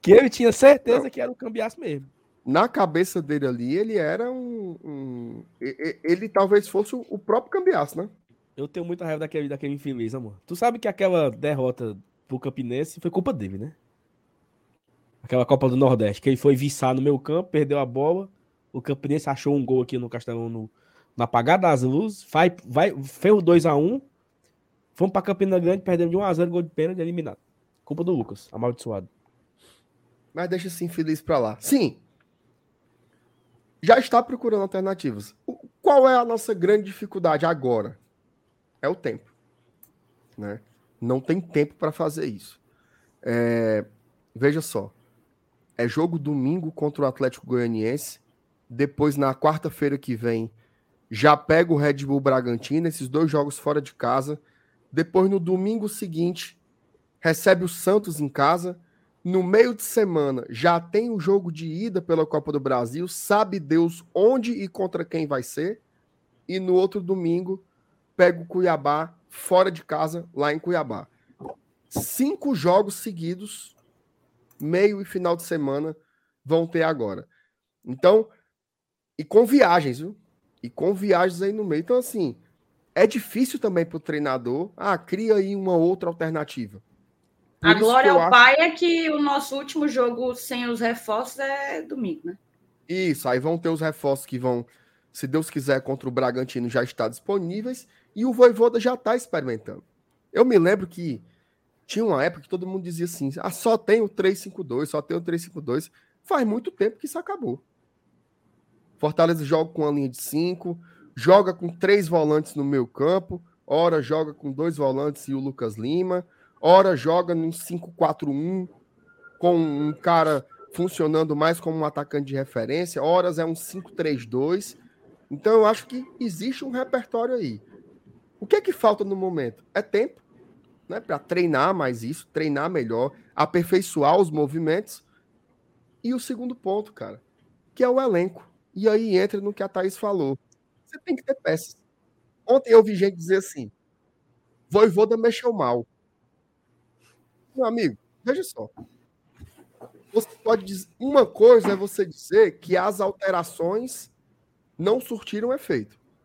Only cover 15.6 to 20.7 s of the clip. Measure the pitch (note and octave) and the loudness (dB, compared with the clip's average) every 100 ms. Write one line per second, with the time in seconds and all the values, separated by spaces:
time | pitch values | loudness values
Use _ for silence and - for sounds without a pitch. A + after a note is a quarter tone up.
15.6 | C3+ B2 C3+ B2 G#2+ G#2 - C3 C#3+ C3+ | 4 4 4 4 0 0 0 2 4 2
16.6 | C#3+ C#3 C3 C3 C#3 C3+ C#3 D#3+ F#3 D#3 | 0 -2 -2 0 0 0 -2 -4 -2 -2
17.6 | C#3 C#3+ C3 B2 D3 F3+ G3 _ _ _ | 0 -2 -2 -2 -2 -2 -6 _ _ _
18.6 | _ C3+ B2+ C#3 D3 C#3+ C#3+ C#3 C#3+ C#3+ | _ -12 -6 -6 -2 -4 -2 -4 0 0
19.6 | B2+ C3 B2 B2+ A#2+ A#2+ A#2 A#2 A#2 A2+ | 2 0 0 -6 -8 -10 -10 -8 -8 -10
20.6 | A2 | -14